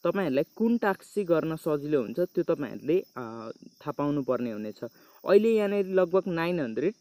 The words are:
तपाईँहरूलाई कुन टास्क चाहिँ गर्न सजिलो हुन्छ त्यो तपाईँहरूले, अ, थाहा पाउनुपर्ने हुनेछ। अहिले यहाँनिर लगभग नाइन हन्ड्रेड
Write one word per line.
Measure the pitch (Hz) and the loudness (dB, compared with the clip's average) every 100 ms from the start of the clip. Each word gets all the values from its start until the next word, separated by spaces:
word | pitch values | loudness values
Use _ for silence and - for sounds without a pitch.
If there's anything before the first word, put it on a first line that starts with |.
तपाईँहरूलाई | 170 190 175 131 160 - | -4 -2 0 0 -2 0
कुन | 226 233 | 0 2
टास्क | 208 190 | 0 -2
चाहिँ | - 208 180 | -4 -4 0
गर्न | 160 160 160 | 0 0 -4
सजिलो | 165 151 147 151 | -2 -2 0 -2
हुन्छ | 107 117 | 0 -4
त्यो | 180 - | -4 -2
तपाईँहरूले, | 165 156 123 107 120 180 | -2 -2 -4 -6 0 0
अ, | - - 117 113 113 - | -2 -10 -12 -12 -12 -14
थाहा | - _ 147 | -20 _ -10
पाउनुपर्ने | 143 147 147 135 123 120 | -4 -2 -2 -2 -2 -4
हुनेछ। | 107 107 - 117 - - - - | -6 -10 -10 -14 -16 -20 -8 4
अहिले | 202 226 220 | 6 6 2
यहाँनिर | 202 202 190 | 2 0 0
लगभग | 185 175 185 185 | 2 4 2 2
नाइन | 165 170 175 | -2 0 0
हन्ड्रेड | 127 113 160 - | -2 -2 -2 -4